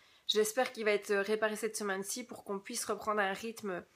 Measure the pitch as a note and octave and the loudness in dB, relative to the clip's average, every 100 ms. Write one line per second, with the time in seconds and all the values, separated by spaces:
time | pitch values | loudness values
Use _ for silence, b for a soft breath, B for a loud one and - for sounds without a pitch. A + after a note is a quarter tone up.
0 | B B - G#3+ G#3+ B3+ B3 A3+ G#3+ G#3 | B B 2 4 4 2 0 2 2 2
1 | G3+ G3+ G3 G#3+ G#3+ G#3 A3 - G#3 F#3+ | 4 2 2 2 2 0 -4 -2 -2 -2
2 | G3 B3 B3 A3+ - G3 - A#3 - G#3 | -4 -8 -8 -12 -6 -6 -6 -6 -4 -2
3 | A3 G#3+ F#3+ F#3+ A3+ A3 G#3 F3 - | 0 2 2 0 -6 -6 -6 -6 -10